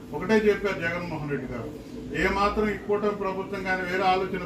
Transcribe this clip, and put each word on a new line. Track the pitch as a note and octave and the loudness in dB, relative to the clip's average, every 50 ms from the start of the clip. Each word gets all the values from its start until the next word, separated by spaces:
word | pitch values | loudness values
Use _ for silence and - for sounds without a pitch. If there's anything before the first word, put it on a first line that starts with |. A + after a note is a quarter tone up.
| - - - | -12 -10 -8
ఒకటే | E3 F3+ F#3+ A3 G#3+ | -4 2 4 4 6
చెప్పారు | G#3 G#3 G3 - G3+ G3 F#3 E3 | 6 6 4 4 2 -2 -2 -2
జగన్మోహన్ | E3+ F3 F3 F3 E3+ D#3+ D#3 D3+ D3 C#3+ | -2 -2 -2 -4 -4 -6 -6 -6 -4 -4
రెడ్డి | C#3+ B2+ B2 A#2 A#2 | -4 -4 -4 -6 -6
గారు, | A#2 - - - - - - - - - - - | -6 -8 -8 -10 -10 -12 -12 -12 -12 -10 -6 -2
ఏ | D#3 F3 G3 | 0 0 2
మాత్రం | G3 G3 G3+ G#3 G3+ G#3+ G#3+ G#3 | 2 2 2 2 2 2 2 2
ఈ | G3 F#3+ | 0 -2
కూటమి | - G#3 G#3 G#3 G#3+ G#3 | 0 0 0 2 2 0
ప్రభుత్వం | G3+ - G3 F#3+ F#3+ F#3+ F#3+ - G3+ F#3+ F#3+ | 0 0 -2 -2 -2 -4 -4 -4 -4 -4 -2
కానీ | F#3+ F#3 F#3 F#3 F3+ | 0 0 0 0 0
వేరే | F#3 F#3+ G3 | 0 2 4
ఆలోచన | F#3 F#3 F#3+ F#3+ F#3 G3 F3+ F3 | 4 4 4 2 0 -2 -4 -4